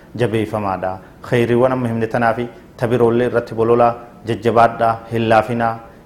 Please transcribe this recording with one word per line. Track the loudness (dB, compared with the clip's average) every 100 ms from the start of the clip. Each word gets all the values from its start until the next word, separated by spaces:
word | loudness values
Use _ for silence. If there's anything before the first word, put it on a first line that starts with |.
| -18 -4
jabeeffamaadha. | -2 -2 -4 -4 -4 -4 -6 -8 -14 -20
Khayriiwwan | -4 0 2 2 2
amma | 0 -2
himne | -2 -2
tanaa | 0 0
fi | -2 -6 -12 -20 -6
tabiroollee | -2 2 2 2 0
irratti | -2 -4
bololaa, | -2 2 4 4 2 -10 -14
jajjabaadhaa, | -8 -2 0 4 4 4 -2 -2 -4
hin | -2 2
laafinaa, | 2 2 -2 -2 -4 -10 -20